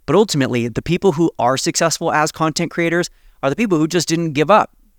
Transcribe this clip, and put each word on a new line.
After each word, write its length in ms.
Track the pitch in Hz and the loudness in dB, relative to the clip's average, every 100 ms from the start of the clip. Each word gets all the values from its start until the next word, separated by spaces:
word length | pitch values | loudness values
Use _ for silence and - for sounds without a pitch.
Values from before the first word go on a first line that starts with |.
| - | 0
But 100 | 165 | 2
ultimately, 540 | 226 151 127 120 117 | 2 2 0 0 -2
the 120 | 113 | -4
people 300 | - 175 196 | -2 0 2
who 180 | 151 165 - | 2 0 0
are 200 | 117 131 | 0 0
successful 560 | - - 165 - 165 | -2 -2 -2 -2 -2
as 180 | 151 156 | 0 -2
content 400 | - 160 151 170 | -2 -4 -2 -4
creators 380 | - 170 170 170 - - _ | -2 -2 0 -4 -8 -20 _
are 60 | 135 | -4
the 80 | 143 | -2
people 200 | 226 165 | 0 2
who 120 | 156 | 2
just 180 | 175 - | 0 -2
didn't 240 | 165 165 | -2 -2
give 180 | 139 151 | -2 4
up. 220 | 208 - _ _ | 4 2 _ _